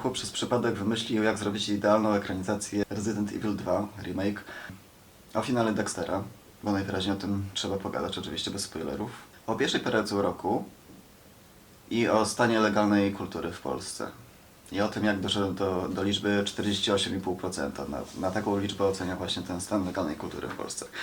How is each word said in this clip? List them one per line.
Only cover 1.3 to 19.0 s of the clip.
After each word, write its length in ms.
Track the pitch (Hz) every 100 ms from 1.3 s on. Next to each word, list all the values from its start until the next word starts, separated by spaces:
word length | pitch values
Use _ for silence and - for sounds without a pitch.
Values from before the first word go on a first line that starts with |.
| 104
zrobić 320 | 110 104 104
idealną 440 | 101 104 107 107
ekranizację 720 | 101 98 92 95 101 - 104 101
Resident 420 | 104 104 104 104
Evil 240 | 101 107 95
dwa 320 | 92 90 101 -
remake. 400 | 87 90 98 104 - - - - - - - - -
O 80 | -
finale 320 | 123 123 113
Dextera, 500 | 104 101 - 85 95 113 - - -
bo 80 | 104
najwyraźniej 440 | 98 92 95 95 95
o 40 |
tym 240 | 92 101 98
trzeba 240 | - 98 95
pogadać, 400 | - 67 82 -
oczywiście 340 | 78 85 101
bez 100 | -
spoilerów. 500 | - 80 71 71 113 123 - - -
O 80 | 110
pierwszej 260 | 135 -
perełce 400 | - 110 104 101
roku 440 | 92 - 92 117 - - - - - - - - - - - - -
i 180 | 117 104
o 180 | 107 107
stanie 340 | - 120 113
legalnej 540 | 107 104 104 104 98
kultury 380 | 98 95 85 87
w 100 | 87
Polsce. 500 | 69 64 - - - - - - - - -
I 100 | 92
o 60 | 107
tym, 160 | 113
jak 160 | 104 98
doszedłem 360 | 98 104 98 90
do, 340 | 98 92 92
do 140 | 92
liczby 400 | 98 98 104 101 101
czterdzieści 460 | - 104 98 -
osiem 260 | 98 - 95
i 40 |
pół 140 | 92 90
procent. 540 | 92 87 71 - -
Na, 120 | 71 - -
na 140 | 92
taką 280 | 101 104 101
liczbę 260 | 101 - 98
ocenia 300 | 95